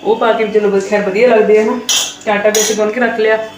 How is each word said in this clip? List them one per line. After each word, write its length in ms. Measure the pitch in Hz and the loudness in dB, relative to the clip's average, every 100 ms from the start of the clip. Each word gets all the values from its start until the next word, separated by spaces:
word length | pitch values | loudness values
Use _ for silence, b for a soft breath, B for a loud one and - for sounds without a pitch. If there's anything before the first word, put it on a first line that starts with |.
ਉਹ 120 | 175 233 | 0 0
ਪਾ 180 | 233 | 0
ਕੇ 140 | 214 214 | 0 0
ਚਲੋ 220 | 214 208 | 0 0
ਬਸ 200 | 196 190 | 0 0
ਖੈਰ 200 | 208 196 | -2 -2
ਵਧੀਆ 180 | 190 247 | 0 2
ਲੱਗਦੇ 320 | 226 202 214 | 4 4 4
ਆ 60 | 220 | 2
ਨਾ। 140 | 247 240 - - - - | -2 -4 -4 -4 -8 -4
ਤੇ 60 | |
ਆਟਾ 180 | 202 214 | 0 0
ਵਿੱਚ 240 | 208 208 | 0 0
ਗੁੰਨ 180 | 214 214 | -2 -2
ਕੇ 80 | 233 | -2
ਰੱਖ 200 | 233 226 | -4 0
ਲਿਆ। 300 | 220 220 220 | 0 0 -4